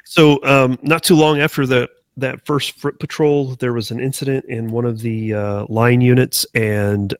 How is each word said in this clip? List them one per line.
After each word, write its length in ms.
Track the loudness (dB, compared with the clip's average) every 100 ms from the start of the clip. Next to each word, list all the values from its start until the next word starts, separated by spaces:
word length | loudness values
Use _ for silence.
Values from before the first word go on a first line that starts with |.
| 0
so, 380 | 4 4 4
um, 340 | 4 4 2 0
not 220 | -2 0
too 120 | 4 4
long 240 | 4 2
after 260 | 0 -2 0
the, 240 | 0 -2 _ _ -8
that 280 | -8 -6 -4
first 260 | -4 -4 -8
foot 200 | -8 -8
patrol, 560 | -8 0 2 2 -2 -4
there 180 | -4
was 180 | -4 -6
an 80 | -6
incident 460 | -6 -4 -4 -4 -6
in 260 | -8 -6
one 140 | -4 -4
of 140 | -4
the, 320 | -6 -6 -4
uh, 320 | -4 -4 -4 -4
line 320 | 2 4 4
units, 440 | 4 4 2 -2 -4 -2
and, 580 | -2 0 0 -2 -4 -4